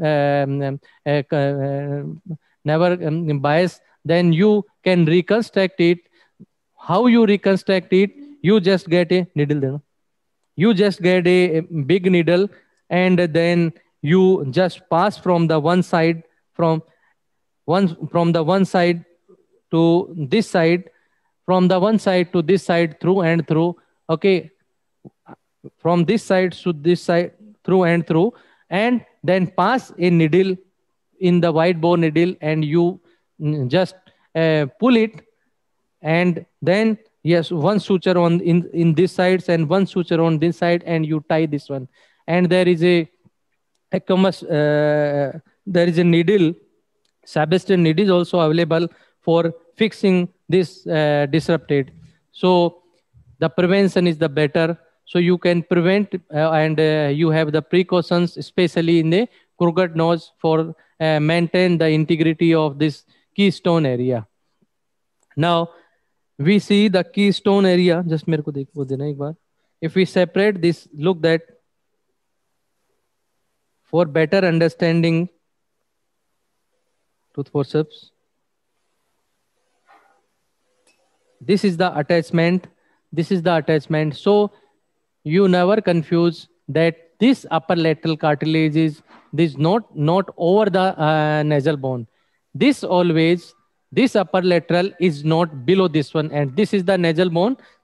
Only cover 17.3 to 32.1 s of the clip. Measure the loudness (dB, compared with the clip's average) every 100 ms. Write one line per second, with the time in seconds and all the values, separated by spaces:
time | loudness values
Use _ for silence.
17.3 | _ _ _ -4 0 0 -4 -6 -2 0
18.3 | 0 0 0 0 0 0 -2 -8 _ _
19.3 | -20 _ _ _ 0 2 2 -2 -8 -2
20.3 | -2 0 0 2 0 -4 _ _ _ _
21.3 | _ -2 0 2 2 0 0 0 0 0
22.3 | -2 0 -2 0 -2 -2 -2 -2 0 0
23.3 | -2 0 -2 -2 -4 _ _ -8 -2 0
24.3 | 0 -4 _ _ _ _ _ -20 _ _
25.3 | -20 _ _ -20 -6 0 0 2 -2 0
26.3 | 0 0 -4 -6 -2 0 0 0 -2 -2
27.3 | -8 -20 _ -2 2 2 0 0 0 0
28.3 | -2 _ _ _ -4 -2 -2 -4 _ -2
29.3 | 0 0 -2 0 -2 -6 -4 0 2 2
30.3 | 2 0 -4 _ _ _ _ _ _ 0
31.3 | 2 2 2 0 0 0 2 0